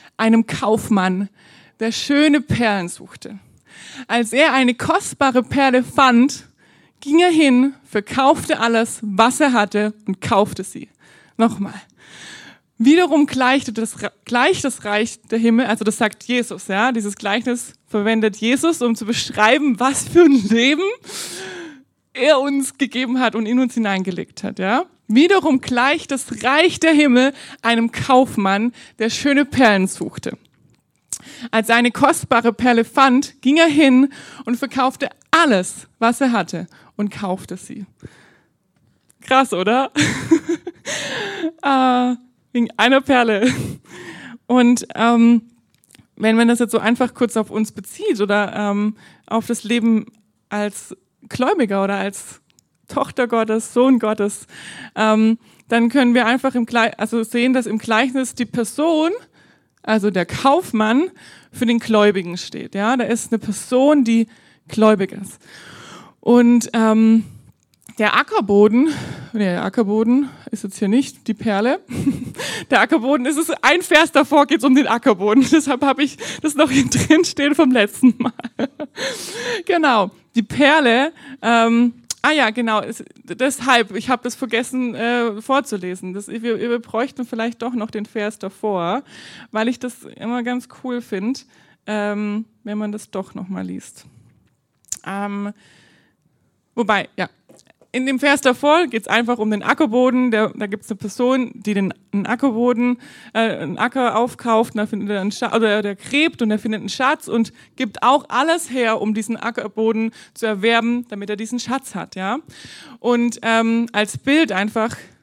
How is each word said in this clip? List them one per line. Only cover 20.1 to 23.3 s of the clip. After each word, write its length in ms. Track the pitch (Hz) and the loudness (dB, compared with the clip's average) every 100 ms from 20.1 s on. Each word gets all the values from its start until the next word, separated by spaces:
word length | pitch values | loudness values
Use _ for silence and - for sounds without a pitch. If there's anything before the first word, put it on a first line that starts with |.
| 339 | 6
ein 260 | 330 269 196 | 6 6 2
Leben 340 | 226 254 302 392 494 - - - 349 381 359 330 277 _ _ _ | 2 2 2 -2 -6 -12 -14 -12 -12 -14 -14 -18 -20 _ _ _
er 280 | 254 269 285 | 0 2 4
uns 380 | 277 277 262 - | 2 -2 -4 -4
gegeben 420 | 269 240 254 254 | -4 -2 -2 0
hat 160 | 247 | 0